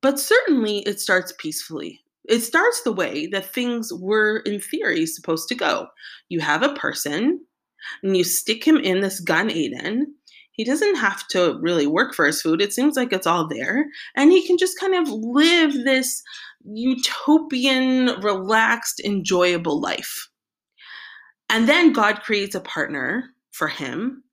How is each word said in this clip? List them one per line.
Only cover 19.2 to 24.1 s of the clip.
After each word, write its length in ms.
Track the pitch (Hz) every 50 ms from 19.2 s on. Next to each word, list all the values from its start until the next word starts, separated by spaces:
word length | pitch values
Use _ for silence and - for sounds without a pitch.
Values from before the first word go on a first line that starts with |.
| 165 - 185 180 180 180 175 170 170 165 147 147
life. 480 | - 90 - - - - - - - _ _ _ _ _ _ _ _ _ _ _ - - - - - - - - - _ _ _ _ _
And 200 | 220 226 226 233
then 240 | 294 349 349 320 226
God 300 | 233 214 208 214 208 -
creates 320 | - 220 208 196 196 -
a 40 | 185
partner 720 | 185 - - 160 147 - 151 143 131 131 180 247 254 - _ _ _ _
for 160 | - - 156
him. 560 | 156 - - 156 131 123 156 214 262